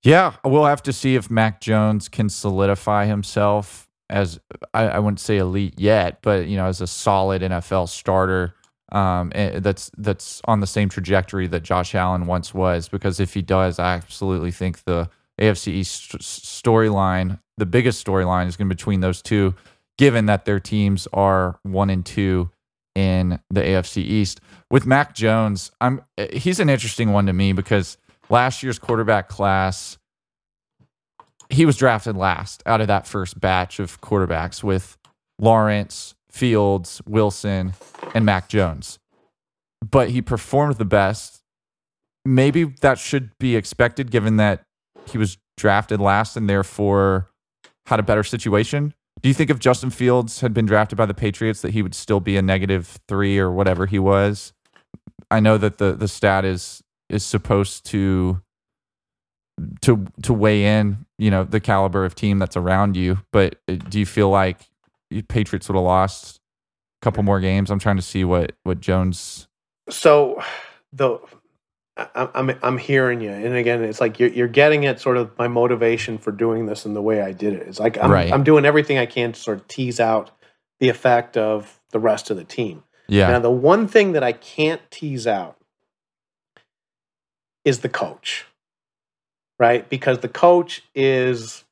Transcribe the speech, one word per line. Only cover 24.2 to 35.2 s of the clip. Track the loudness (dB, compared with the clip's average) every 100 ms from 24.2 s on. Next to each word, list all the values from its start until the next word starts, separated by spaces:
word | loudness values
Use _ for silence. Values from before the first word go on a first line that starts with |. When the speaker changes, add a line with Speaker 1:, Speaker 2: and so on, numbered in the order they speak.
| -2 -6 _ -20 _
Speaker 1:
With | 0 4
Mac | 2 2
Jones, | -2 0 2 0 -4 -8 _
I'm, | -2 -2 _ -12
eh, | -8 -4
he's | -2 0
an | 2
interesting | 2 -2 -2 2
one | 2 2
to |
me | 2 2
because | 0 0 0 0 -10 _ _ _
last | 2 2 -2
year's | -8 -6
quarterback | -2 0 2 2 0
class, | -2 0 2 0 -4 -12 -20 _ _ _ _ _ _ _ _ _ _ _ _ _ _ _
he | 4 4
was | 6
drafted | 4 2 -2 -2
last | -2 -2 -6 -10
out | -2 0
of | 2
that | 0 -2
first | -8 -8 -4
batch | 0 0 -2 -8
of | -10 -10
quarterbacks | -2 0 0 -2 -6 -6
with | -2 -2 -4 _ _ _